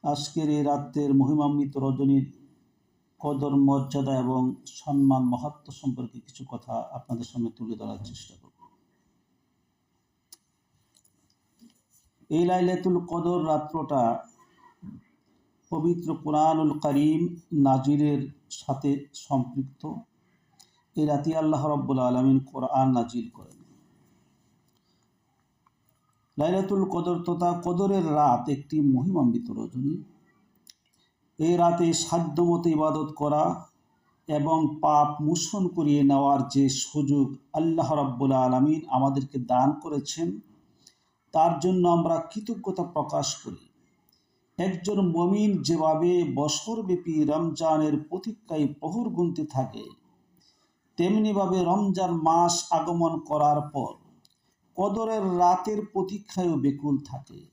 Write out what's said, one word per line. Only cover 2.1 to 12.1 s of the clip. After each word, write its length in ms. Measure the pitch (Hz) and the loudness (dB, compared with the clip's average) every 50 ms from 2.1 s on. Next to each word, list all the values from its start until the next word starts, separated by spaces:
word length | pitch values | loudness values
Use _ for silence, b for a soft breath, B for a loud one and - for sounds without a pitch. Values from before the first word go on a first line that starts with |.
| 139 139 135 - - - - _ _ _ _ _ _ _ _ _ _ _ _ _ _ _ | 4 2 2 0 -8 -20 -20 _ _ _ _ _ _ _ _ _ _ _ _ _ _ _
কদর, 320 | - 147 143 139 143 143 139 | -6 -6 -4 -2 -2 0 2
মর্যাদা 580 | 139 139 139 139 139 135 139 - 143 139 139 135 131 | 4 4 4 4 2 -2 -4 -4 -4 -2 -2 -2 -2
এবং 220 | 123 127 131 131 127 127 123 - _ | -2 -2 -2 0 -2 -2 -4 -6 _
সম্মান, 580 | - - - - - 135 139 139 135 135 131 127 | -20 -20 -14 -8 -2 0 4 4 4 4 4 2
মাহাত্ম্য 480 | 123 123 123 139 147 - - _ - | 0 -2 -2 -6 -10 -12 -12 _ -20
সম্পর্কে 460 | 135 - - 135 120 - 120 110 _ 120 | -20 -8 -6 -6 -6 -6 -10 -12 _ -18
কিছু 240 | - - - - 131 | -20 -20 -20 -20 -16
কথা 280 | 131 127 117 - - 117 113 - - | -14 -14 -16 -12 -8 -8 -8 -8 -10
আপনাদের 340 | - 127 - - 123 117 120 | -14 -18 -10 -10 -10 -10 -8
সামনে 240 | - - 123 117 113 | -10 -8 -6 -6 -6
তুলে 260 | 113 _ 117 113 113 | -6 _ -10 -10 -10
ধরার 240 | 104 107 107 107 98 104 | -10 -10 -12 -12 -12 -14
চেষ্টা 300 | - - - - - - _ | -16 -16 -18 -20 -20 -20 _
করব। 180 | _ - _ _ - - _ _ _ _ _ _ _ _ _ _ _ _ _ _ _ _ _ _ _ _ _ _ _ _ _ _ _ _ _ _ _ _ - _ _ _ _ _ _ _ _ _ _ _ _ _ _ _ _ _ _ _ _ _ _ _ _ _ - - _ _ _ _ _ _ _ _ | _ -20 _ _ -20 -20 _ _ _ _ _ _ _ _ _ _ _ _ _ _ _ _ _ _ _ _ _ _ _ _ _ _ _ _ _ _ _ _ -20 _ _ _ _ _ _ _ _ _ _ _ _ _ _ _ _ _ _ _ _ _ _ _ _ _ -20 -20 _ _ _ _ _ _ _ _